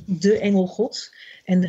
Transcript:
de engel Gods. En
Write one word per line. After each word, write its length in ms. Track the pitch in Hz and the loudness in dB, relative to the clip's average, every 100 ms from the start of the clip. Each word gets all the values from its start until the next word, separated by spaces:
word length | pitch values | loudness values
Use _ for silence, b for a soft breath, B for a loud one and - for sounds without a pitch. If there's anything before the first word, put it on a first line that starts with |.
| - | -4
de 340 | 175 190 214 | -2 2 2
engel 280 | 202 202 185 | 2 2 0
Gods. 460 | - 240 - - B B B - | -2 -6 -6 -16 B B B -2
En 180 | 185 | 0